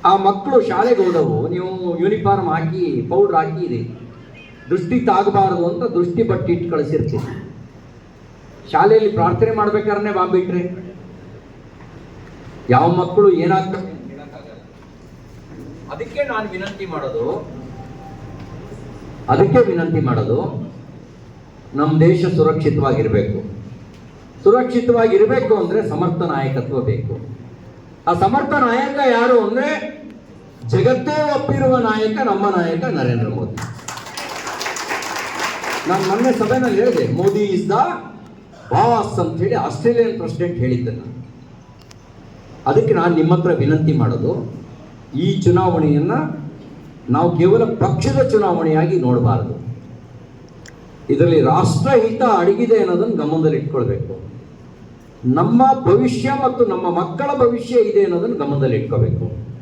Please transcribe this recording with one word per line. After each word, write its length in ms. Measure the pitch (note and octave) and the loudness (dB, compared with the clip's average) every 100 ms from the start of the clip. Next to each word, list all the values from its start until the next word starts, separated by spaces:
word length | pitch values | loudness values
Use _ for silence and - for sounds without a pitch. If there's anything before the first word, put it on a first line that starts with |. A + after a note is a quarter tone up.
ಆ 120 | F3 G3 | 4 4
ಮಕ್ಕಳು 520 | G3 G3 C#4+ C4 - | 2 0 2 2 2
ಶಾಲೆಗೆ 380 | - G#3+ G3 F#3 | 0 2 4 4
ಹೋದವು, 420 | E3+ - - - | 2 0 0 -2
ನೀವು 520 | F3+ F#3 F#3 F3+ D#3 | -4 -6 -6 -6 -2
ಯೂನಿಫಾರ್ಮ್ 480 | F#3+ G#3+ G3+ G3 E3 | 0 0 2 0 0
ಹಾಕಿ 580 | D#3+ D#3+ F#3 E3+ B2+ A#2 | -2 -2 -2 -2 -2 -2
ಪೌಡರ್ 260 | F3+ G3+ | 2 4
ಹಾಕಿರಿ, 640 | E3 D#3+ D#3+ E3 A#2 A2+ - - - - - - - - | 2 0 -4 -6 -6 -8 -12 -18 -20 -20 -20 -20 -20 -4
ದೃಷ್ಟಿ 300 | F3+ F3 B3 | -4 0 0
ತಾಗಬಾರದು 680 | - F#3+ G3+ G3+ F#3+ F3 E3+ | 2 2 2 2 2 2 -2
ಅಂತ 160 | E3+ | -2
ದೃಷ್ಟಿ 400 | - F3 F3 - | -2 0 0 0
ಬಟ್ಟೆ 300 | - - F3 | 0 0 -2
ಇಟ್ಟು 180 | E3+ E3+ | -2 -2
ಕಳಿಸಿರ್ತೀನಿ. 840 | D#3+ C#3+ - - - - - - - - - - - - - - - - - - | -4 -2 -2 -2 -4 -6 -12 -14 -18 -20 -20 -20 -20 -20 -20 -20 -20 -20 -20 -4
ಶಾಲೆಯಲ್ಲಿ 380 | - G4+ - G#4+ | 2 6 6 4
ಪ್ರಾರ್ಥನೆ 400 | G#3+ G4 - A3 | 2 0 2 0
ಮಾಡ್ಬೇಕಾದ್ರೆ 640 | G#3+ G#3 G#3+ G#3 G3+ G#3 | 2 0 0 0 -2 -2
ಬಾಂಬ್ 240 | F#3+ F3+ F3+ | -2 0 0
ಇಟ್ರೆ 580 | F3+ F3+ F3+ - - - - - - - - - - - - - - - - - - - - | 0 -4 -4 -8 -14 -16 -18 -20 -20 -20 -20 -20 -20 -20 -20 -20 -20 -20 -20 -20 -20 -16 2
ಯಾವ 240 | B2 E3 | 4 4
ಮಕ್ಕಳು 380 | F3+ F3+ G#3 G3+ | 2 2 6 6
ಏನಾಗ್ತದೆ 580 | E3+ F3 F#3+ F#3 F#3+ - | 6 2 2 0 -6 -10
ಅಂತ 200 | - - | -12 -16
ಹೇಳಕ್ಕಾಗಲ್ಲ. 520 | C#3+ D3 B2+ A2+ - - - - - - - - - - - - - - | -16 -18 -18 -18 -20 -20 -20 -20 -20 -20 -20 -20 -20 -20 -18 -18 -18 -14
ಅದಕ್ಕೆ 320 | D3 A#3+ C#4 | -12 -8 -6
ನಾನು 260 | C#4 A3 G#3 | -4 -4 -6
ವಿನಂತಿ 360 | F3+ G3 G3+ F#3 | -8 -10 -10 -10
ಮಾಡೋದು, 640 | D3+ C3+ A2+ B2 - - - - - - - - - - - - - - - - - - - - | -8 -6 -4 -4 -4 -8 -14 -16 -16 -16 -16 -18 -16 -16 -16 -16 -16 -16 -16 -16 -16 -16 -14 -2
ಅದಕ್ಕೆ 300 | - G3 B3+ | 2 4 6
ವಿನಂತಿ 420 | A3+ F3 E3 D#3+ | 4 2 0 0
ಮಾಡೋದು, 720 | C3 A2 G2+ D#3 - - - - - - - - - - - - - | 0 0 0 -2 -2 -8 -12 -14 -20 -20 -20 -20 -20 -20 -20 -20 -10
ನಮ್ಮ 260 | C#3 D3+ D#3+ | -2 0 4
ದೇಶ 240 | E3 - F3+ - | 4 4 2 2
ಸುರಕ್ಷಿತವಾಗಿರ್ಬೇಕು. 1120 | D#3 - D3 - C3 B2 A2 G#2 F#2+ - - - - - - - - - - - | 2 2 0 2 0 0 2 0 0 -4 -6 -12 -14 -16 -20 -20 -20 -20 -20 0
ಸುರಕ್ಷಿತವಾಗಿರ್ಬೇಕು 1120 | G3 A#3+ B3 B3 A#3+ A#3 A3+ G3 - B3+ - | 4 4 4 0 2 4 4 4 4 2 2
ಅಂದ್ರೆ 340 | G#3 F3 G#3+ - | 0 2 0 -2
ಸಮರ್ಥ 340 | - F3 E3 | -2 -2 0
ನಾಯಕತ್ವ 580 | E3+ C#3 C3+ C3+ - C3+ | -2 -2 -2 -4 -4 -2
ಬೇಕು. 520 | A#2 A#2 - - - - - - - - - - - | -2 -2 -4 -8 -10 -14 -16 -20 -20 -20 -20 -6 -2
ಆ 60 | |
ಸಮರ್ಥ 360 | F3 G3 C#4 C#4+ | 0 2 2 0
ನಾಯಕ 480 | D4 B3 A#3+ C4+ C#4+ C4+ | 2 2 2 -2 0 2
ಯಾರು 300 | A#3 B3 A#3+ | 4 4 4
ಅಂದ್ರೆ 520 | G#3 A#3+ C#4+ - - - - - - - - - - | 4 0 -2 -4 -8 -14 -18 -20 -20 -20 -20 -16 -2
ಜಗತ್ತೇ 640 | - A#3+ B3+ C4+ D4+ D4+ | 2 4 2 0 0 0
ಒಪ್ಪಿರುವ 440 | C#4 - C4+ C4 B3+ | 0 0 0 2 2
ನಾಯಕ, 400 | A3+ G#3+ G#3+ G#3+ | 2 0 0 0
ನಮ್ಮ 220 | G#3 G3 G3+ F#3 | -2 0 0 0
ನಾಯಕ 280 | E3 E3 | -2 -2
ನರೇಂದ್ರ 440 | E3+ D#3+ B2 A#2 A2+ | -2 -2 0 0 -2
ಮೋದಿ. 280 | G2 F2+ - - - - - - - - - - - - - - - - - - - - - - - - | -4 -6 -8 -10 -12 -14 -14 -14 -12 -12 -10 -10 -8 -8 -8 -8 -8 -6 -8 -8 -6 -6 -6 -8 -6 -2
ನಾನು 200 | F#3+ F#3+ | -2 0
ಮೊನ್ನೆ 240 | G3+ B3+ | 2 2
ಸಭೆನಲ್ಲಿ 520 | - G#3+ B3+ B3+ G3 | 2 0 0 2 2
ಹೇಳಿದೆ, 280 | B3 - B2 | 2 2 0
"ಮೋದಿ 320 | D3+ G3 G3+ | 0 0 2
is 280 | G3+ F#3 - | 0 0 0
the 120 | A3 F4 - - - - - - - - | 0 0 -2 -12 -18 -20 -20 -20 -20 -4
boss" 480 | D#3+ A#3 A3+ G3+ G3 | 0 2 2 0 -2
ಅಂತ 180 | E3 D#3+ | -2 -2
ಹೇಳಿ 160 | G3 | -2
ಆಸ್ಟ್ರೇಲಿಯನ್ 640 | A#3 - - A#3 A#3 A#3 - | -2 -4 0 2 2 2 0
ಪ್ರೆಸಿಡೆಂಟ್ 420 | E3 - F3 E3+ | -6 -4 -4 -2
ಹೇಳಿದ್ದನ್ನ. 420 | B2+ B2 A#2+ - - - - - - - - - - - - - - - - - - | -2 0 -2 -6 -12 -14 -16 -20 -20 -20 -20 -20 -20 -20 -20 -20 -20 -20 -20 -8 0
ಅದಕ್ಕೆ 280 | - - | 2 2
ನಾನು 200 | E3+ E3+ | 2 2
ನಿಮ್ಮ 200 | D#3+ E3 | 2 4
ಹತ್ರ 160 | E3 F3 | 2 2
ವಿನಂತಿ 420 | E3 D3 D#3 D#3 | 0 2 2 2
ಮಾಡೋದು, 600 | B2+ A#2 - - E3 A2+ - - - - - - C3 | 2 0 0 -2 -4 -6 -12 -18 -20 -20 -20 -10 0
ಈ 220 | F#3+ G3 | 2 4
ಚುನಾವಣೆಯನ್ನ 720 | - F3+ F3+ E3 D3+ C#3+ E3 D3+ D#3 - - - - - - - - | 4 4 4 2 2 2 2 0 -2 -6 -12 -14 -20 -20 -20 -16 -2
ನಾವು 260 | C#3+ F3 D#3+ | 2 2 4
ಕೇವಲ 280 | F3+ A3+ | 4 4
ಪಕ್ಷದ 640 | A3+ - - - C4+ C4+ B3+ | 2 0 0 2 0 2 2
ಚುನಾವಣೆಯಾಗಿ 720 | G#3+ G3 E3+ D#3+ D#3 E3 - | 2 2 0 2 2 2 2
ನೋಡಬಾರದು. 640 | B2+ A#2+ A2+ A2 G2 - - - - - - - - - - - - - - - - | 2 2 2 0 -2 -8 -10 -12 -16 -20 -20 -20 -20 -20 -20 -20 -20 -20 -20 -20 -4
ಇದರಲ್ಲಿ 280 | - F4 D#3+ | 2 4 4
ರಾಷ್ಟ್ರಹಿತ 800 | C3+ - - - - B3+ A3 A3+ | 4 2 2 2 4 4 2 0
ಅಡಗಿದೆ 560 | B3+ G3 F3 - A#3 A3 | 2 4 2 2 4 4
ಅನ್ನೋದನ್ನ 440 | F#3 F3 A3+ F#3 | 4 0 0 -2
ಗಮನದಲ್ಲಿ 340 | D3 D#3+ D#3 C3+ | -2 0 2 0
ಇಟ್ಕೊಳ್ಬೇಕು. 760 | - C3+ A#2 - - - - - - - - - - - - - | -2 -4 -2 -4 -6 -10 -14 -18 -20 -20 -20 -20 -20 -20 -20 -6
ನಮ್ಮ 560 | B2+ C#3 G3+ A#3 C4 C4+ | 0 2 2 4 4 4
ಭವಿಷ್ಯ 520 | - G#3 B3+ - B3+ C#4 | 4 4 4 0 -2 0
ಮತ್ತು 200 | C4 A#3+ | -2 0
ನಮ್ಮ 260 | A3 F#3 F#3 F#3 | 0 0 -2 -2
ಮಕ್ಕಳ 380 | C4 - C#4 C4+ | -4 -4 -4 2
ಭವಿಷ್ಯ 420 | A#3+ A#3 - A#3+ | 2 0 0 2
ಇದೆ 240 | G#3 G3+ | 4 4
ಅನ್ನೋದನ್ನ 300 | F#3+ F3 A3+ | 2 0 -2
ಗಮನದಲ್ಲಿ 420 | - C#3+ C#3 C3 A2+ | -4 -2 0 0 0
ಇಟ್ಕೋಬೇಕು. 760 | A2 A2 A2+ - - - - - | -2 0 0 0 -4 -8 -12 -14